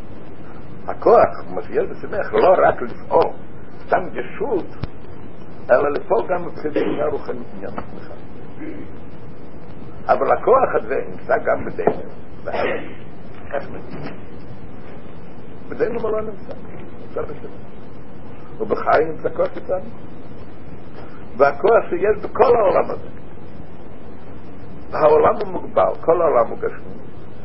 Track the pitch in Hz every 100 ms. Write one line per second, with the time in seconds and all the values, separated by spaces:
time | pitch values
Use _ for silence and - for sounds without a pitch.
0 | - - - - - - - - - -
1 | 180 220 110 - - 92 98 123 190 -
2 | 123 - - 107 160 175 156 - 120 -
3 | - 156 - - - - - - - 127
4 | 180 127 - - 214 190 - - - -
5 | - - - - - - - 131 143 143
6 | - 208 - 175 156 - 151 156 151 135
7 | 147 139 - 123 - 104 101 - - -
8 | - - - - - - - - - -
9 | - - 73 - - - - - - -
10 | - 123 135 - - 262 - - 107 139
11 | - 95 - 135 135 117 - 90 85 -
12 | - - - - - - - - - -
13 | - - - - - - - - - -
14 | - - - - - - - - - -
15 | - - - - - - - - 208 226
16 | 214 220 220 202 - - - - - -
17 | - - - - - - - - - -
18 | - - - - - - - - - 131
19 | 160 151 165 - 185 - - 185 - -
20 | - - - - - - - - - -
21 | - - - 113 139 - 226 226 - 170
22 | 202 208 214 202 254 240 190 165 - -
23 | - - - - - - - - - -
24 | - - - - - - - - - 139
25 | 151 151 160 220 196 175 107 104 95 -
26 | - 175 160 123 113 101 - - - -
27 | - - - -